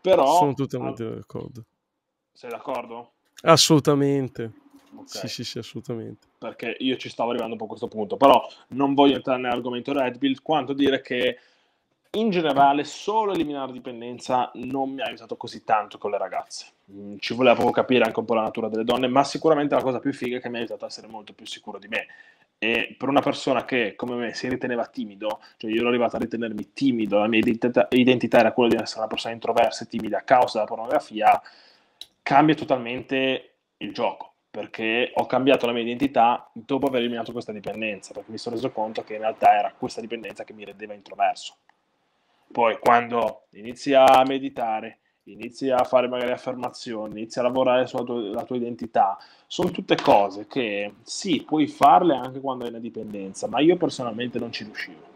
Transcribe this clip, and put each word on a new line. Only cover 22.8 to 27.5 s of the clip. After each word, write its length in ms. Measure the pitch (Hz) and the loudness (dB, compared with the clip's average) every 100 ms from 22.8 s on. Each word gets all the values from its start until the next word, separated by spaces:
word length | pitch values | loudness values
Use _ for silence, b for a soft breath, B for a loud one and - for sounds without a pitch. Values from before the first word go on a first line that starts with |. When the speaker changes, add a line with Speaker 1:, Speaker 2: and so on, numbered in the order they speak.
| - - | -2 -6
Speaker 1:
per 120 | 127 | 0
una 120 | 139 | 0
persona 440 | 139 131 - 123 | 0 -4 -2 -2
che, 300 | - 131 110 - | -2 -2 -2 -4
come 180 | 123 | -8
me, 180 | 120 117 | -6 -6
si 160 | - 127 | -6 -6
riteneva 380 | 127 127 117 113 | -4 -4 -4 -6
timido, 540 | - 110 98 107 107 b b | -8 -12 -6 -6 -6 b b
cioè 120 | 113 | -4
io 100 | 113 | 0
ero 80 | 120 | 2
arrivato 280 | 123 117 139 | 2 0 -2
a 40 | |
ritenermi 520 | 117 113 117 107 95 | -6 -6 -6 -8 -12
timido, 460 | - 139 117 107 104 | -2 0 2 2 2
la 80 | 107 | 4
mia 140 | 113 | 2
identità, 480 | 107 | 2